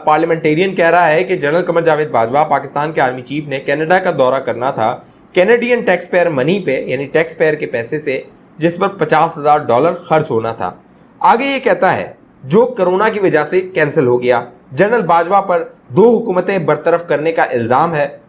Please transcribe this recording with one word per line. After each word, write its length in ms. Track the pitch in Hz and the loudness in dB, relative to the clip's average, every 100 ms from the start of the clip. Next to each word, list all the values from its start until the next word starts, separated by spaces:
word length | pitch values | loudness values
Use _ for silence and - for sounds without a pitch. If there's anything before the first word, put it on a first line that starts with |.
parliamentarian 720 | - 151 165 160 151 151 196 180 | 2 2 2 0 0 0 0 2
कह 140 | 165 | 2
रहा 160 | 170 165 | 4 4
है 180 | 156 | 2
कि 120 | 185 175 | 0 -2
जनरल 260 | 143 165 | 0 -2
कमर 200 | 175 170 | 0 0
जावेद 280 | 160 151 151 | 2 0 0
बाजवा, 340 | 131 117 139 | 0 0 0
पाकिस्तान 500 | 151 139 135 143 156 | 0 -2 -4 -6 -4
के 80 | 160 | -2
army 200 | 131 127 | -2 -4
chief 260 | 123 143 151 | -8 -8 -6
ने 120 | 135 | -6
कनाडा 400 | 139 143 160 185 | -4 -2 0 0
का 120 | 185 | 0
दौरा 280 | 151 127 135 | 0 0 0
करना 320 | 131 113 127 | -4 -4 -4
था, 340 | 135 110 127 - - _ 180 | -2 -2 -4 -12 -20 _ 0
Canadian 480 | 190 233 240 233 | 2 2 0 -2
taxpayer 460 | 190 180 - 180 170 | 0 -2 0 0 0
money 300 | 143 135 202 | 0 0 0
पे, 320 | 156 131 202 | -2 -4 -4
यानी 140 | 131 143 | -6 -2
taxpayer 500 | 156 165 - 160 151 | -2 -2 0 -2 -2
के 100 | - | -4
पैसे 340 | 120 117 151 | -6 -6 -6
से, 280 | 147 127 - - _ - | -4 -6 -8 -20 _ -2
जिस 180 | 160 175 | -2 0
पर 100 | 196 | -4
पचास 480 | 190 151 151 165 156 | -2 0 2 0 0
हज़ार 280 | 147 147 127 | 2 2 2
डॉलर 260 | 120 165 | 2 0
खर्च 400 | 180 - 156 - | -2 0 0 0
होना 220 | 113 113 | -2 -4
था। 300 | 113 92 - - _ _ - | -6 -8 -10 -20 _ _ -2
आगे 220 | 170 233 277 | 2 2 0
ये 140 | 262 | 0
कहता 300 | 220 180 190 | 0 2 0
है, 260 | 123 82 - _ _ 131 | 0 -4 -12 _ _ 0
"जो 200 | 190 247 | 2 2
कोरोना 440 | 247 180 190 214 | 0 0 2 0
की 100 | 208 | 0
वजह 240 | 185 151 | 0 0
से 180 | 151 185 | 0 -2
cancel 460 | 185 165 147 156 123 | -2 -2 -2 0 2
हो 100 | 123 | 2
गया। 300 | 123 120 123 - - | 2 0 -2 -14 -6
जनरल 280 | 131 208 240 | 0 2 2
बाजवा 380 | 170 170 170 196 | 2 2 2 0
पर 380 | 190 175 165 - - | 2 -2 -4 -14 -4
दो 180 | 127 233 | 4 4
हुकूमतें 560 | 220 - 180 180 196 151 | 4 0 -2 0 -2 0
बरतरफ 400 | 151 - 165 - | 0 0 0 0
करने 220 | 143 156 | -2 0
का 140 | 165 156 | 0 0
इल्ज़ाम 480 | 123 113 131 170 | 0 2 2 2
है," 280 | 156 143 - | 0 -4 -6